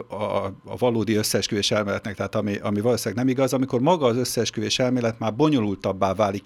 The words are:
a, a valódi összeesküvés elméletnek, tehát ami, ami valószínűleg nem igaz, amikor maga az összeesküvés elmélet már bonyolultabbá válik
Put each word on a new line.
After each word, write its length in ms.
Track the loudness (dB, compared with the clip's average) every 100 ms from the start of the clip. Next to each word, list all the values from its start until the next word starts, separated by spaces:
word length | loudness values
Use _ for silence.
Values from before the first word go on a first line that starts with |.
| -6
a, 320 | -6 -2 -2
a 320 | -4 -8 -12 -2
valódi 360 | 0 2 2
összeesküvés 560 | 2 2 -2 0 0 0
elméletnek, 440 | 0 0 -2 -4 -6
tehát 180 | -4
ami, 220 | -2 -2 -2
ami 240 | -2 0
valószínűleg 440 | 2 0 -2 -2
nem 80 | 0
igaz, 200 | 2 0
amikor 280 | 0 0 0
maga 260 | 2 4 2
az 100 | 2
összeesküvés 600 | 0 -2 -2 -2 -2 0
elmélet 400 | 0 2 0 -2
már 160 | -4
bonyolultabbá 800 | 2 2 4 0 -2 -2 0 0
válik 280 | 2 0 -2